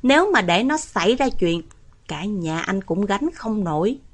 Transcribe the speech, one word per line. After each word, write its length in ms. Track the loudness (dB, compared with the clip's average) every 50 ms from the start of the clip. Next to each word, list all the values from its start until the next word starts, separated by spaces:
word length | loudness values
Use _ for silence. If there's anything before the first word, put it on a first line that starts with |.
nếu 280 | 4 6 4 6 4 4
mà 100 | 2 2
để 200 | 2 4 2 2
nó 140 | 2 2 0
xảy 400 | 0 -2 -4 -4 0 2 2 2
ra 120 | 2 0 0
chuyện, 340 | 0 0 0 0 0 -2 -4 -10 -20 -20 -20 -20 -20 _ _ -12
cả 160 | -10 -8 -6
nhà 360 | -6 -6 -4 -4 -4 -4 -4
anh 220 | -4 -2 -4 -4
cũng 240 | -4 -4 -2 -2 0
gánh 220 | -2 -2 -2 -2 -4 -6
không 300 | -6 -6 -4 -4 -2 -2
nổi. 340 | -2 -2 0 0 0 -2 -4 -12 -20